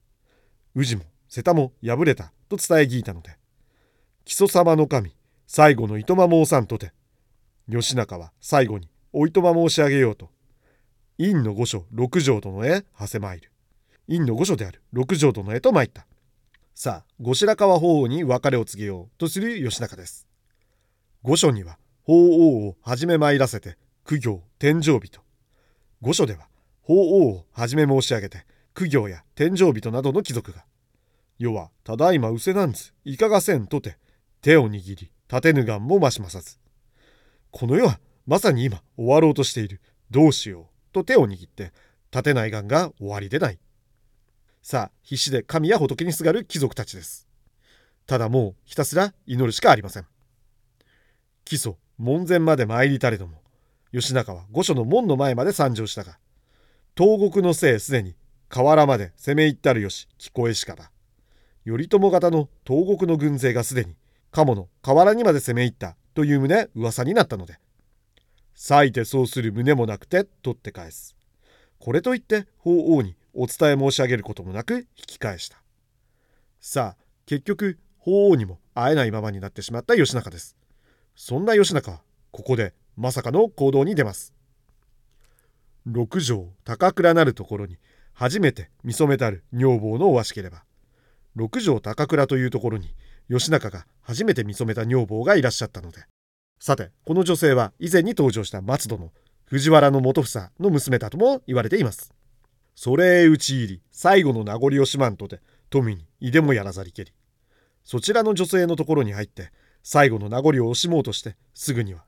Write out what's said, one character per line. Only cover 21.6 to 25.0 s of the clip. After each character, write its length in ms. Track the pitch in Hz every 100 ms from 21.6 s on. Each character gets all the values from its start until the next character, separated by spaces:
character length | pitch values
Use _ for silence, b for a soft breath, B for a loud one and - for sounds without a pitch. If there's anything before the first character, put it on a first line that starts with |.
は 140 | 85 82 _ _
法 100 | -
皇 540 | 170 175 165 165 120 104
を 80 | 92
は 140 | 117 123
じ 120 | 170
め 100 | 165
参 200 | 147 143
ら 100 | 131
せ 120 | 107
て、 180 | 92 - _ _
公 140 | - 151
行、 260 | 117 95 - _
天 240 | 143 165
上 180 | 151
人。 220 | 127